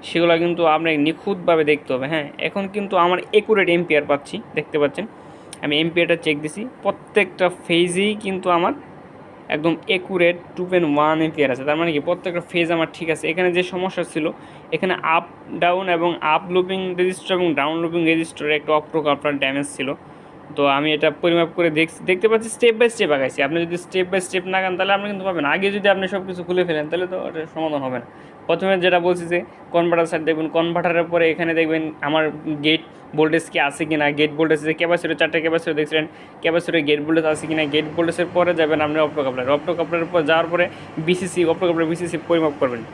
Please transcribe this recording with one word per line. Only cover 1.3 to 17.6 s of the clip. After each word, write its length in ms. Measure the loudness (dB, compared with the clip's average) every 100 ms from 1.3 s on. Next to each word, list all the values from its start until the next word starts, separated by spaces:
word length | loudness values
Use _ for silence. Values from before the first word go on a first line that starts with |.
| -4 2 2 4
দেখতে 180 | 2 0
হবে, 140 | -4 -2
হ্যাঁ। 140 | -4 -6 -6 -6
এখন 160 | -4 -6 -6
কিন্তু 180 | -2 2 2
আমার 140 | 2 2
অ্যাকুরেট 360 | 0 2 2 4 2
এম্পিয়ার 280 | 2 0 2
পাচ্ছি, 240 | -2 -2 -12 -8 -8
দেখতে 200 | -4 -2
পাচ্ছেন, 240 | -2 -2 -10 -12 -20 -20 -20 -10
আমি 100 | -2 0
এম্পিয়ারটা 340 | 0 0 2 2 0
চেক 100 | -2
দিছি, 180 | -4 -8 -12 -6
প্রত্যেকটা 640 | -6 -6 -2 0 0 2 0 0 0
ফেজেই 480 | 2 2 2 0 -2 -4
কিন্তু 220 | -4 0 2
আমার 160 | 2 -2 -10 -20 -20 -20 -20 -20 -6 -2
একদম 180 | 0 -2 -2
অ্যাকুরেট 480 | -2 -2 2 2 2 -6 -10
টু 80 | 0
পয়েন্ট 180 | 0 2 4
ওয়ান 220 | 4 4 0
এম্পিয়ার 220 | 2 0
আছে। 100 | 0 -2
তার 100 | 0
মানে 120 | 0 -2
কি 40 | -2
প্রত্যেকটা 340 | -4 -4 -6 -4
ফেজ 160 | -2 0 0
আমার 140 | -2 -4
ঠিক 100 | -4
আছে। 120 | -4 -2
এখানে 180 | 0 0 0
যে 60 | -2
সমস্যা 300 | -4 -4 -4 -6
ছিল, 120 | -4 -4 -6 -16 -20 -6 -4
এখানে 180 | -2 -2 2 0
আপ 100 | 0 -18 -14 0
ডাউন 220 | 2 2 0 0
এবং 120 | 0 -2 0
আপ 100 | 0 2 0
লুপিং 240 | 0 -2 -4 -2
রেজিস্টার 340 | -2 -2 -4 0
এবং 100 | 0 0